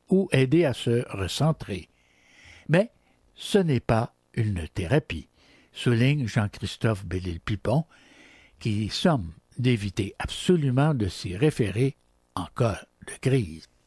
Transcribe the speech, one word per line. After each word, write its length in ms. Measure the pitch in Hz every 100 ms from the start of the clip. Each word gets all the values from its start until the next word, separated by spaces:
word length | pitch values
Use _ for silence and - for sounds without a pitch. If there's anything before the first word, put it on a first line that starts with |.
| -
ou 180 | 190 190
aider 320 | 135 131 165
à 100 | 151
se 300 | 113 123 120 -
recentrer. 720 | 98 92 - 151 - - 92 - _ _ _ _ _ - - -
Mais 220 | 277 233 _ _ _ _
ce 240 | - - 202
n'est 220 | 170 123
pas 340 | - 113 117 _ _
une 320 | - 107 90 80
thérapie », 600 | - 85 151 - 80 - _ _ _ _
souligne 540 | - 127 117 127 147 113
Jean-Christophe 800 | 113 104 - 101 - 113 101 101
Bellil-Pipon, 800 | 95 92 85 - 101 101 147 - - _ - - - _ _
qui 300 | - 104 104
somme 440 | - - 139 80 - _ -
d'éviter 560 | 123 117 101 - 98 -
absolument 760 | - - - 180 139 127 151
de 140 | 135 95
s'y 280 | - 98 87
référer 600 | 151 - 101 104 135 - _ _ _
en 120 | - 87
cas 280 | - 117 92 - _ -
de 60 | -
crise, 440 | 131 135 85 80 - _